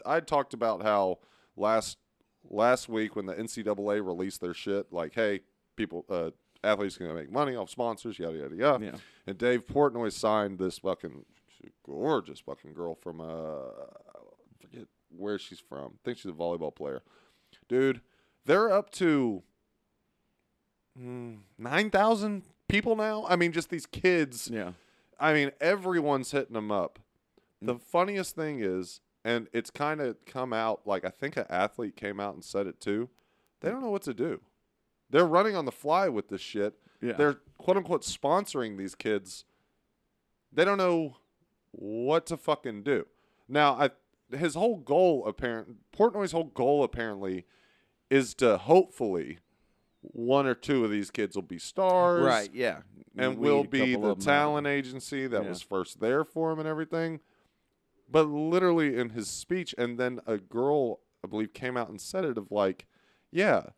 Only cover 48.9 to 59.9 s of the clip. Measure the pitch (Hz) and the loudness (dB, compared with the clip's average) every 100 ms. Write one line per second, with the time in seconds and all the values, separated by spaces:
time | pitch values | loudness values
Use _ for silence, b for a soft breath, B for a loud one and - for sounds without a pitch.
48.9 | - 113 87 67 80 _ _ _ _ _ | 0 -2 -2 -6 -10 _ _ _ _ _
49.9 | _ - - 117 135 135 117 - 139 110 | _ -16 -6 2 2 2 0 0 2 2
50.9 | 104 98 - 104 98 85 87 - - 185 | 0 -4 -4 -4 -4 -8 -10 -8 0 2
51.9 | 180 175 175 135 113 101 113 120 80 - | 4 4 4 4 2 0 -2 -2 -4 -10
52.9 | 98 - - 127 110 143 143 - 135 131 | -20 -12 -2 -2 2 4 4 4 2 2
53.9 | 123 107 95 120 143 147 147 147 143 131 | 2 2 2 4 4 4 0 0 -2 -4
54.9 | 131 - 139 131 117 98 87 - 98 87 | -10 -8 -6 -2 -2 -2 -6 -4 -4 -4
55.9 | - 110 139 156 160 160 156 156 156 160 | -2 0 2 0 -2 -2 -2 -4 -4 -4
56.9 | 165 165 160 _ _ _ _ _ _ _ | -2 -2 -4 _ _ _ _ _ _ _
57.9 | _ _ 156 156 147 156 175 185 165 147 | _ _ 4 4 2 0 4 4 4 4
58.9 | 123 120 113 101 - - 180 165 - 120 | 2 -2 -4 -8 -8 -4 -4 -4 -2 -2